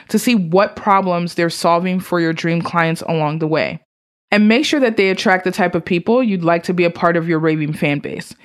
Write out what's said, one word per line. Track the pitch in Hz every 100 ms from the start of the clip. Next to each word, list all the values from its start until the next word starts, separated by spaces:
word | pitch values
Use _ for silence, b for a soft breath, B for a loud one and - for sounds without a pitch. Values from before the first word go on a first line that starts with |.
| B
to | 214
see | 247 233
what | 165 190 208 -
problems | 214 196 185 175 175 -
they're | 170
solving | - 170 170 185 185
for | - 175
your | 165
dream | 165 170 170
clients | - 170 165 165
along | - 165 151 160
the | 156
way. | 151 80 160 _ _ _ _ -
And | 208 214
make | 233 302
sure | 302
that | 240 220
they | 190
attract | 185 220 185 190
the |
type | 190 175
of | 175 -
people | 175 190 247
you'd | 240 185
like | 165 170
to | 180
be | 175
a | 170
part | - 170 170
of | 165
your | 160
raving | 160 156 151
fan | 151 151 143
base, | - - - -